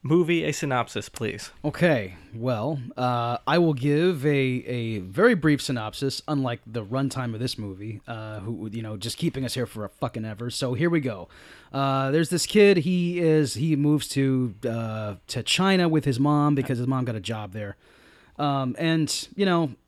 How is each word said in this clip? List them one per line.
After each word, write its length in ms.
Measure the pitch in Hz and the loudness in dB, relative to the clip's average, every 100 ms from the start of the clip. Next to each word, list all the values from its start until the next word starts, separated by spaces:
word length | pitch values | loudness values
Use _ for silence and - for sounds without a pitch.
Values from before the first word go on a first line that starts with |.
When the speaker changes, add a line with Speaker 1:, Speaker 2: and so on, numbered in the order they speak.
Speaker 1:
movie 380 | 135 165 160 170 | 4 2 4 2
a 100 | 151 | 0
synopsis, 560 | 143 147 127 117 110 - | -2 -2 -2 -2 -6 -8
please. 420 | - 110 - - - | -6 -6 -4 -12 -6
Speaker 2:
Okay, 500 | 151 - 175 131 95 92 - | -6 2 2 2 -2 -12 -16
well, 460 | 110 123 120 131 151 120 127 | -6 -2 -2 -2 -4 -8 -4
uh, 420 | 123 120 117 120 - | -2 0 -2 -4 0
I 120 | 165 | 4
will 160 | 170 | 4
give 520 | 139 143 147 180 160 147 | 2 2 4 2 2 2
a, 20 | |
a 680 | 143 131 123 - 123 113 110 | 2 2 -2 -4 -4 -4 -4
very 360 | 92 101 233 202 | -6 4 4 6
brief 260 | 156 143 | 4 2
synopsis, 580 | - 127 107 - 139 - - | 0 -4 -4 -4 -4 -4 -4
unlike 340 | 147 131 120 113 | -2 0 -4 -8
the 180 | 117 | -8
runtime 500 | 101 127 139 135 123 | -4 -2 -2 -2 -6
of 60 | 110 | -4
this 160 | 123 - | -6 -6
movie, 440 | 104 95 107 107 - | -8 -10 -10 -12 -10
uh, 320 | 113 110 107 | -10 -10 -10
who, 280 | 98 110 110 | -8 -8 -8
you 100 | 110 | -8
know, 140 | 110 107 | -8 -8
just 200 | 117 - | -8 -4
keeping 280 | 165 139 | -4 -2
us 100 | 127 | -6
here 100 | - 117 | -4 -6
for 180 | 110 | -6
a 40 | 101 | -10
fucking 360 | _ 123 117 | _ -6 -4
ever. 260 | 110 104 120 | -8 -8 -8
So 240 | - 131 | -4 -4
here 160 | 120 170 | 0 2
we 80 | 170 | 2
go. 300 | 131 101 - - - - - | -2 -6 -12 -18 -20 -20 -8
Uh, 380 | 139 139 135 135 | -2 0 0 2
there's 200 | 151 165 | 2 2
this 160 | 175 - | -2 2
kid, 320 | 214 202 185 | 6 8 6
he 420 | 151 180 175 175 | 2 2 0 2
is, 340 | 165 156 143 | 4 4 2
he 220 | 107 160 147 | 0 0 2
moves 320 | 147 151 - | 4 2 0
to, 460 | 139 135 131 123 101 120 | 0 2 2 -2 -4 -4
uh, 460 | 113 113 110 107 98 - | -4 -4 -6 -6 -10 -8
to 140 | 123 | -6
China 440 | 113 - 190 190 170 | -2 2 4 4 4
with 160 | 156 | 2
his 140 | 143 120 | 2 2
mom 380 | 143 147 147 143 | 4 4 4 2
because 220 | 131 123 | 0 -2
his 100 | 123 | 0
mom 160 | 131 | -2
got 100 | 123 | -2
a 60 | 110 | -4
job 320 | 92 110 104 | -6 -8 -8
there. 240 | 104 101 - _ _ - - _ - | -8 -10 -12 _ _ -20 -20 _ -4
Um, 340 | 147 139 127 - | -2 0 -2 0
and, 480 | 165 160 147 - - - | 0 2 0 -2 -8 -2
you 100 | 196 | 2
know 240 | 170 156 113 | 2 0 -6